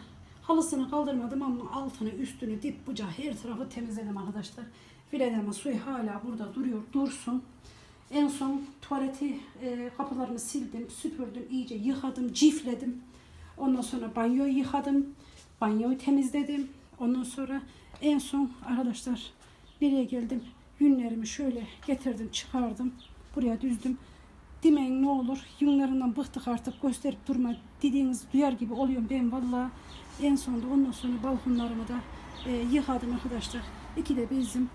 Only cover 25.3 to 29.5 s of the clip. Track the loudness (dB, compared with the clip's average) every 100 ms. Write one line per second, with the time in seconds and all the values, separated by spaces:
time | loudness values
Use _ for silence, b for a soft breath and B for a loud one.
25.3 | -2 -6 2 6 6 6 4 2 0 -4
26.3 | -4 -2 -2 -4 -2 -2 0 -2 -2 -2
27.3 | 0 2 -2 -8 0 2 4 2 0 2
28.3 | 4 4 2 -2 0 2 2 0 2 2
29.3 | 2 0